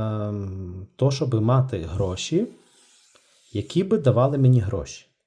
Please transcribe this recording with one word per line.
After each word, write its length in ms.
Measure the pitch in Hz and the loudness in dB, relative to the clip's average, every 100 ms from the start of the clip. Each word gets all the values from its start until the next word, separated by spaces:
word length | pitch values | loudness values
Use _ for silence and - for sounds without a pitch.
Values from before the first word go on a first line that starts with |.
| 110 107 104 | -2 -4 -4
ем, 580 | 104 98 95 90 92 95 - | -6 -6 -8 -10 -12 -14 0
то, 140 | 135 | 0
щоб 320 | 135 135 110 | 0 0 0
мати 360 | 110 131 131 98 | 2 2 2 -4
гроші, 680 | 82 90 95 92 - 165 240 - _ _ _ _ _ _ _ _ _ | -4 -4 -2 -4 -2 -2 -2 -6 _ _ _ _ _ _ _ _ _
які 320 | 107 - 165 | -8 -2 -2
би 140 | 190 220 | 0 2
давали 400 | 135 110 131 143 | 4 4 2 4
мені 220 | 131 127 | 4 4
гроші. 460 | 98 95 71 - - _ | 2 -4 -8 -14 -20 _